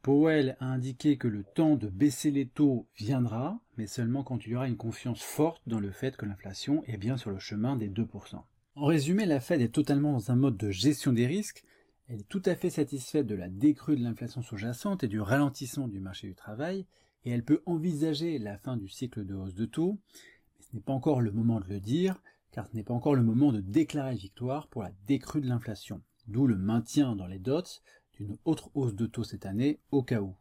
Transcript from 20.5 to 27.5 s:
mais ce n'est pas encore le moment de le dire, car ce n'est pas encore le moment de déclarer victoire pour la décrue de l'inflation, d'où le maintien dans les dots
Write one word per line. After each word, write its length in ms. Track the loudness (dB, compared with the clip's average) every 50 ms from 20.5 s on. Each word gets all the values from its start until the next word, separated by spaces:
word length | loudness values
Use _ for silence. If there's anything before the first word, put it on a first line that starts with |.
| _
mais 80 | _ -20
ce 140 | _ -14
n'est 60 | -10 -6
pas 100 | -4 -4
encore 300 | 0 2 2 2 4 2
le 100 | 0 2
moment 260 | 2 4 4 4 2
de 80 | 0 -4
le 120 | -8 -8
dire, 420 | -4 -2 0 2 2 0 0 -4 _ -20 _ _ _ _ _
car 160 | -12 -10 -8
ce 80 | -8
n'est 80 | -10 -6
pas 80 | -2 -4
encore 220 | 0 4 4 6
le 80 | 6 6
moment 280 | 6 6 6 6 6
de 100 | 4 2
déclarer 540 | -2 2 2 2 2 2 0 -4 -4 -4 -6
victoire 540 | -6 -8 -12 _ -8 -4 -4 -4 -4 -6 -8
pour 140 | -8 -8 -8
la 100 | -8 -10 -14 -2
décrue 340 | 0 0 0 0 -2 -4 -2
de 80 | 0 0
l'inflation, 540 | -2 -2 -2 -6 -10 -10 -10 -12 -12 -12 -12 _ _ _ _ -6
d'où 180 | 0 2 4
le 120 | 4 4 4
maintien 580 | 2 2 2 0 0 0 2 2 2 2 0
dans 100 | -4 -6
les 140 | -8 -10 -8
dots 220 | -2 0